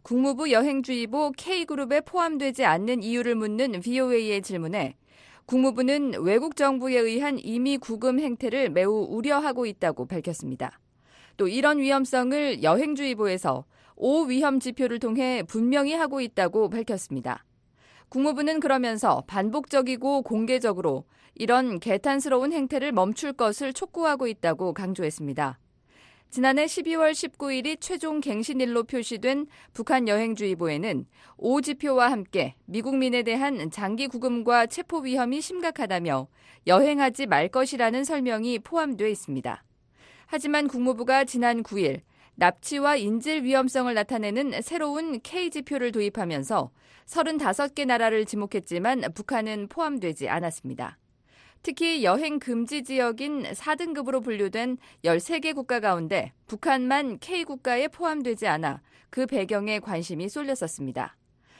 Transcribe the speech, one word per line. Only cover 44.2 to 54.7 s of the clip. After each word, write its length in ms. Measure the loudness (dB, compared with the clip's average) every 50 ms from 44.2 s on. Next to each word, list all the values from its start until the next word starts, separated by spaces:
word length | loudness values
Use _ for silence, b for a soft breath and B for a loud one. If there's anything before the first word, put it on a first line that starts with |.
| -2 -2 -2 -2 -2 -2 -4 -4
새로운 600 | -6 -4 -4 -2 -2 -2 -2 -2 -4 -4 -6 -6
K지표를 720 | -8 -8 -6 -4 -4 -4 -4 -8 -6 -6 -4 -2 -2 -2 0
도입하면서 800 | 0 -2 -2 -2 -2 -4 -2 -2 -4 -2 0 0 0 0 -2 b b b b b b b
서른다섯 680 | b -2 0 0 0 0 0 0 0 0 0 -2 -2 -2
개 120 | -2 0
나라를 400 | 2 2 4 4 4 4 2 0
지목했지만 840 | 0 -2 -4 -4 -2 -4 -6 -6 -4 -4 -2 0 0 0 0 -2 -4 -6
북한은 540 | -8 -6 -4 -2 -2 -2 -2 -4 -6 -8 -8
포함되지 600 | -4 -4 -4 -2 -2 -4 -4 -4 -4 -4 -4 -2
않았습니다. 720 | -2 -2 -2 -4 -6 -8 -10 -10 -10 -8 -10 -10 -12 -16 _ _ _ _ b b b b b b b b -8
특히 400 | -8 -4 -2 0 0 0 2 4
여행 340 | 4 4 4 2 -2 -4 -4
금지 460 | -4 -4 -2 -2 -2 -2 -4 -6 -6
지역인 680 | -2 0 0 0 0 -2 -4 -6 -6 -4 -6 -6 -8 -10
사 220 | -8 -4 -4 -4
등급으로 460 | -2 -4 -4 -6 -6 -4 -2 -2 -2
분류된 580 | -2 -2 -2 -2 -2 -2 -2 -2 -2 -2